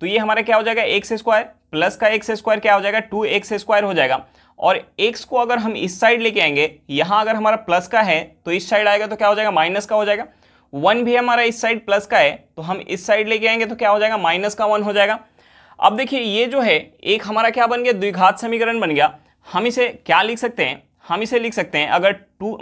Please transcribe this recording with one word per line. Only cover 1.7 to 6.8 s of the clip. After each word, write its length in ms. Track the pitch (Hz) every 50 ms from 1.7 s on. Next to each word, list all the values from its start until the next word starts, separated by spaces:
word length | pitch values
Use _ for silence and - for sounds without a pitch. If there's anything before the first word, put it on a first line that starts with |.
प्लस 260 | - 156 170 190 -
का 120 | - 226 214
एक्स 220 | 220 214 220 -
स्क्वायर 300 | 220 208 - 226 214 208
क्या 140 | 208 214 202
हो 60 | 190
जाएगा? 180 | 190 202 214 220
टू 240 | 220 - 196 208 220
एक्स 260 | 147 156 202 - - 226
स्क्वायर 300 | 196 196 - 220 202 208
हो 100 | 196 185
जाएगा। 300 | 160 135 127 131 131 - - _ _ _ _ _ -
और 220 | - 170 190 - - - _ - 190
x 220 | 233 233 - -
को 120 | - 269
अगर 220 | 247 240 233 247 233
हम 180 | 214 220 214
इस 240 | 104 139 185 180 -
साइड 220 | 233 226 240 233 226
लेके 180 | 226 214 202
आएंगे, 340 | 170 151 143 143 151 151 - -